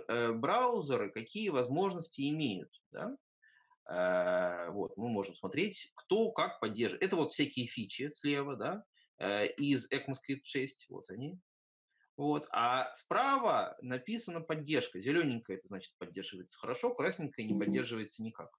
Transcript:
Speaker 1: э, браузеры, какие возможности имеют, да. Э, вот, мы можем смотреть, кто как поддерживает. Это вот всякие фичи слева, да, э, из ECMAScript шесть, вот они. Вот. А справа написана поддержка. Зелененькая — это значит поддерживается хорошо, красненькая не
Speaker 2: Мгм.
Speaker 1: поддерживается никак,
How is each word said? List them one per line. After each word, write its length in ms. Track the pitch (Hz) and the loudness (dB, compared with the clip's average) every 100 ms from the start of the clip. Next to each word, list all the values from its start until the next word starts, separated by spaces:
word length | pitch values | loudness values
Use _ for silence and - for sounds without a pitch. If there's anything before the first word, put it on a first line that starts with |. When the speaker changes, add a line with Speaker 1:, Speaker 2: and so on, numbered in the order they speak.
| - | 2
Speaker 1:
э, 260 | 117 117 | 2 2
браузеры, 800 | 113 139 226 254 226 147 120 101 | 2 2 4 4 2 2 0 0
какие 380 | - 220 208 214 | -4 -6 -4 0
возможности 800 | 139 123 147 196 175 160 - 139 | 2 2 2 2 0 -6 -4 -2
имеют, 400 | 156 139 92 - _ _ | 0 0 0 -6 _ _
да. 180 | - 202 277 _ _ _ _ _ _ - | -8 -8 -8 _ _ _ _ _ _ -6
Э, 800 | 90 90 90 90 90 90 87 85 | 0 4 4 4 4 2 -2 -4
вот, 260 | 101 85 - | -4 -4 -4
мы 120 | 117 | -2
можем 260 | 104 98 | 0 -2
смотреть, 560 | - 95 117 208 - - - | -6 -4 -2 -2 -4 -12 -16
кто 340 | - 208 226 | 2 2 4
как 300 | - 185 - | 2 -2 0
поддерживает. 420 | 107 104 113 - | -4 0 0 2
Это 140 | 185 180 | 2 2
вот 160 | 156 | 2
всякие 340 | - 147 - 120 | 2 0 0 -4
фичи 420 | - 110 - 143 | -6 -6 -6 -6
слева, 440 | - 147 143 143 | -2 0 0 -2
да, 300 | 131 123 202 - _ _ - | -2 -2 -4 -8 _ _ -4
э, 300 | 95 104 104 | 0 2 0
из 360 | - 143 131 - | 2 2 2 2
ECMAScript 540 | 135 - 131 - 135 | -2 -2 -6 -6 -6
шесть, 420 | - 139 135 - - | -4 -4 -4 -6 -16
вот 220 | - - | -14 -12
они. 300 | 98 143 185 _ _ _ _ _ _ _ - | -10 -8 -10 _ _ _ _ _ _ _ -2
Вот. 300 | 143 147 - | 0 0 0
А 360 | - 120 127 131 | 2 4 4 0
справа 840 | - - 202 269 269 226 117 90 - | -6 0 2 6 6 6 4 2 -4
написана 580 | 123 127 - 226 190 170 | -6 -4 -4 -6 -4 -6
поддержка. 600 | 165 156 147 147 160 92 | -2 -4 2 2 0 -2
Зелененькая — 560 | 113 165 151 117 113 95 | 2 4 4 2 -2 -8
это 80 | 95 | -8
значит 300 | 95 - _ | -10 -10 _
поддерживается 600 | 87 90 95 95 90 - | -10 -8 -10 -12 -16 -10
хорошо, 360 | 104 127 247 | -6 -2 0
красненькая 500 | 240 160 190 147 - | 2 0 0 -6 -4
не 100 | 110 | -2
Speaker 2:
Мгм. 100 | 196 | 0
Speaker 1:
поддерживается 580 | 101 127 117 113 110 - | 2 0 0 -4 -6 -8
никак, 280 | 110 - - | -8 -10 -16